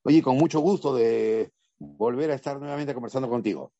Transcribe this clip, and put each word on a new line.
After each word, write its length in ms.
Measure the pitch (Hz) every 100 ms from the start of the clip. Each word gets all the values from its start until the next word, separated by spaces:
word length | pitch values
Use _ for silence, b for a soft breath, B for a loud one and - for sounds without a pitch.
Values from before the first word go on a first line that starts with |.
Oye, 200 | - 160
con 140 | 135 131
mucho 220 | 160 156
gusto 340 | 170 196 147 127
de 560 | 113 113 110 110 104 _ _ -
volver 520 | 71 - - 127 156
a 20 |
estar 240 | 135 147 139
nuevamente 340 | 143 143 147
conversando 360 | 127 117 135 127
contigo. 440 | 120 107 78 65